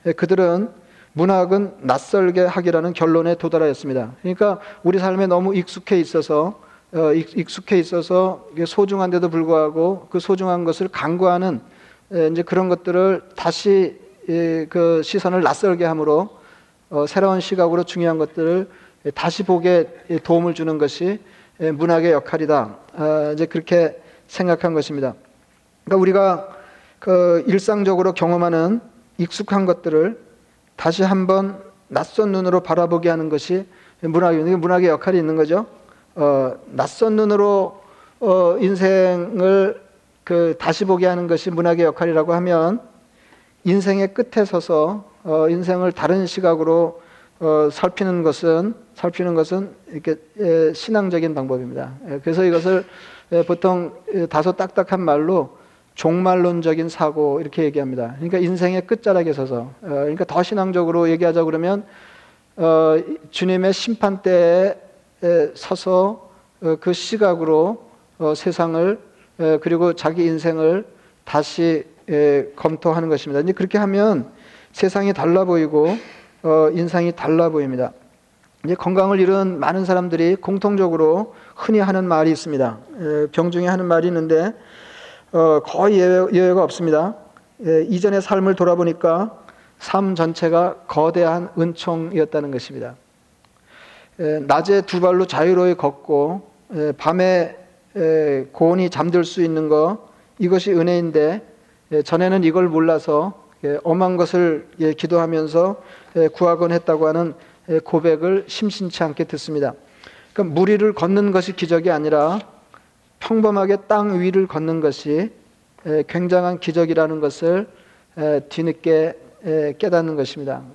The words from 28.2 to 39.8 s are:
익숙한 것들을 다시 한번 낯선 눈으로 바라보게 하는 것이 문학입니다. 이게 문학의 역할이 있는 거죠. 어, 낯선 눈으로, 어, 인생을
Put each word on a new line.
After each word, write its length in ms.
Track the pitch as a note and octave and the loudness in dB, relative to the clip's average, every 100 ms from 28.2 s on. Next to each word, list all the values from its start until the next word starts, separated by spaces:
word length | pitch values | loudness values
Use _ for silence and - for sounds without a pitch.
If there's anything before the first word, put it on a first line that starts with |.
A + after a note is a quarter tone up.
| E3+ F3 F3 E3 E3 A#3 - _ _ - | 0 2 2 2 0 0 -4 _ _ -6
익숙한 480 | E3+ - G#3 G3 F#3 | -6 -6 -2 0 0
것들을 520 | F3 E3+ D#3 F3 A#3 - _ _ _ _ - | 0 0 2 0 -2 -16 _ _ _ _ -4
다시 260 | D#3+ F3 | -2 0
한번 580 | F#3+ F#3+ F#3 F#3+ G3 G3 - _ _ | 2 2 2 0 0 -6 -18 _ _
낯선 440 | - D#3 - G#3+ | -4 -4 -2 0
눈으로 280 | F#3+ F#3 F3+ | 0 2 0
바라보게 480 | F3+ E3 E3+ E3+ E3+ | 0 0 2 2 0
하는 200 | E3 D#3+ | 0 -2
것이 380 | D3+ - F#3 F#3+ _ _ _ | -4 -2 -4 -6 _ _ _
문학입니다. 480 | E3 D#3+ F3+ E3 D#3+ | -2 2 2 2 2
이게 80 | F#3 | 0
문학의 320 | E3 F3+ F3 | 2 2 2
역할이 300 | D3+ - F#3 | 2 0 0
있는 180 | D#3 D#3+ | 0 0
거죠. 300 | D3+ F3 A3 - - _ _ - | 2 2 -2 -12 -20 _ _ -2
어, 380 | D3 C#3 C3 - - | 2 2 0 -6 -12
낯선 460 | C3+ C3+ - A3 G#3+ | -6 -6 0 0 2
눈으로, 640 | G#3+ G#3 G3+ G3+ F#3 - - - - _ | 2 2 4 2 0 -6 -20 -20 -20 _
어, 360 | A3+ F#3 F3 F3+ | 0 2 2 2
인생을 1200 | F#3+ F#3+ F#3+ F#3+ F#3 F3+ F3 G3+ F#3 G3 F#3+ - | 0 0 2 4 2 0 -4 0 2 4 2 -2